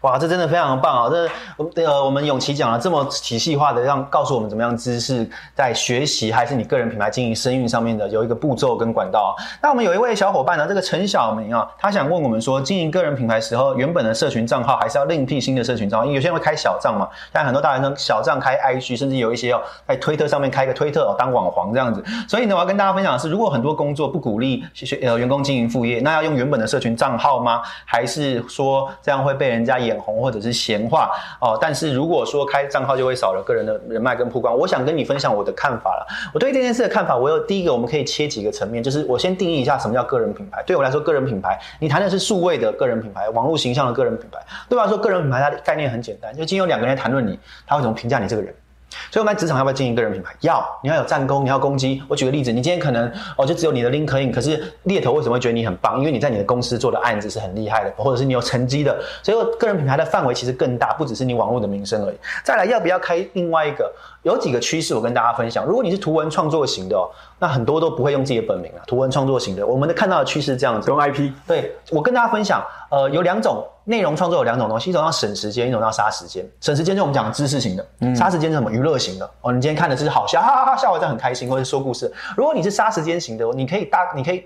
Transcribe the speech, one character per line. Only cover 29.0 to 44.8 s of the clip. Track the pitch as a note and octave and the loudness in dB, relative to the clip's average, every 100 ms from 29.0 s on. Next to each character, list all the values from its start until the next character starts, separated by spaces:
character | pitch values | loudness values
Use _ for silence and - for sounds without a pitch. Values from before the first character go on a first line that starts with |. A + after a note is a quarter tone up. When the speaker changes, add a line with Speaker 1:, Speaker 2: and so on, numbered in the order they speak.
Speaker 1:
这 | - | -2
样 | C3+ | 0
会 | C#3 | 0
被 | C3+ C3+ | 0 0
人 | A#2 | 2
家 | A#2 B2+ | 2 0
眼 | A#2 G#2+ | 0 -2
红 | - A2 | -4 -2
或 | C3 | -2
者 | A2+ | -2
是 | A2 | -4
闲 | A#2+ - G#2 A2+ | -4 -2 -2 2
话？ | D#3 - - - - | 2 2 -2 -8 -2
哦， | A#2+ A2 | 0 2
但 | D#3+ | 0
是 | C#3+ D#3 | 0 0
如 | C3 E3 | 0 2
果 | D#3+ | 0
说 | A2+ D3 C#3 | 0 0 0
开 | C#3+ | 0
账 | C#3+ C#3 C3 | 0 -2 0
号 | C3 | 0
就 | |
会 | B2+ | 0
少 | B2+ G#2 | 2 0
了 | F#2+ | 0
个 | G2 | 0
人 | A#2 G#2+ | 0 0
的 | G#2+ - | -4 -4
人 | A2 | -2
脉 | B2 | 0
跟 | A#2+ A#2+ | 0 -2
曝 | B2 | 0
光， | A#2+ A#2+ | 0 2
我 | |
想 | D#3 D3+ | 2 2
跟 | C3 D#3+ | 0 -2
你 | |
分 | A#2 C#3+ | -2 -2
享 | D3 | 0
我 | G#2 | 0
的 | G2+ | -2
看 | F#2+ C#3+ A2+ | -2 -2 0
法 | F#2+ - | -2 -4
啦。 | - - - | -6 -10 -6
我 | D3+ | 0
对 | C4 | 0
这 | C4 | 2
件 | B3 | 0
事 | A#3 | 0
的 | G#3 | 0
看 | A3 | 0
法， | D#3+ B2+ | 0 2
我 | C3+ | 2
有， | D#3 | 2
第 | D#3 G3 | 0 0
一 | |
个 | F3 | 2
我 | A#2+ | 0
们 | A#2+ | 0
可 | D3+ | -2
以 | |
切 | B2 - D3 | -2 -2 -2
几 | A2+ | -2
个 | G#2 | -4
层 | - G2+ | -4 -6
面， | A#2 | -4
就 | B2+ | -2
是 | C#3+ - | -2 0
我 | B2 | 0
先 | F#3 F#3 | 0 0
定 | F#3 | 0
义 | D#3+ | 0
一 | |
下 | B2+ C3+ | 0 0
什 | A2 | 0
么 | |
叫 | B2 | -2
个 | A#2+ B2+ | 0 0
人 | G#2+ | -2
品 | G#2 G2+ | -4 -10
牌。 | - | -8
对 | - F3+ | -2 0
我 | |
来 | C3+ | 2
说， | C#3+ | 0
个 | D#3 | 0
人 | D3 C3 | 0 0
品 | G2+ | -4
牌， | F#2 F#2+ - - | -2 -4 -6 -6
你 | D#3 | 0
谈 | D#3 | 2
的 | G3 | 2
是 | F#3 | 0
数 | - F#3 | 0 2
位 | F3 D3 | 2 2
的 | A2+ | 0
个 | G#2 C3 | 0 0
人 | A2+ | -2
品 | A2 | -6
牌、 | F#2+ G#2+ | -6 -2
网 | A2+ C3 | 0 0
络 | D#3 | 0
形 | B2+ | 0
象 | B2+ C3 | 0 0
的 | |
个 | A#2 | 0
人 | A#2+ A2 | 0 -2
品 | - | -8
牌。 | - - - - | -16 -16 -18 -2
对 | |
我 | B3 | 2